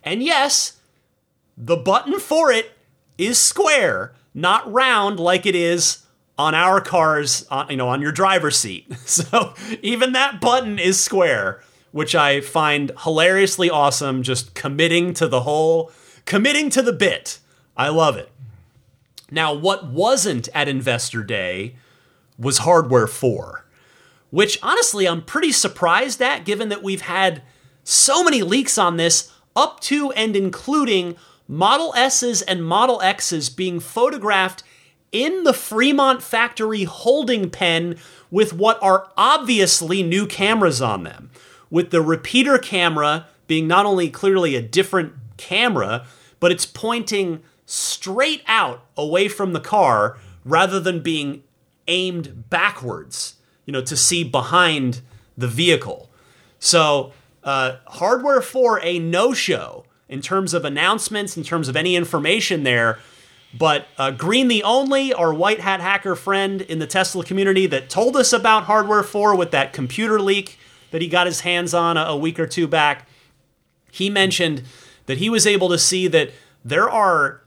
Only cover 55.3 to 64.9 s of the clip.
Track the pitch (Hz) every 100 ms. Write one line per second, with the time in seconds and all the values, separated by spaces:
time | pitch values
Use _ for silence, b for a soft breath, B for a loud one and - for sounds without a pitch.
55.3 | - 120 117 170 156 101 - - b b
56.3 | b b b - 170 151 143 131 b b
57.3 | b - 135 131 127 - - 190 247 277
58.3 | 262 254 262 240 214 170 180 165 175 240
59.3 | 254 - 127 67 - - _ _ 131 -
60.3 | 190 185 170 151 143 180 220 - 214 202
61.3 | 170 160 165 131 131 180 175 170 160 156
62.3 | 220 - 170 135 120 117 110 B B B
63.3 | B B 117 160 147 - - 135 127 160
64.3 | 233 254 220 202 254 277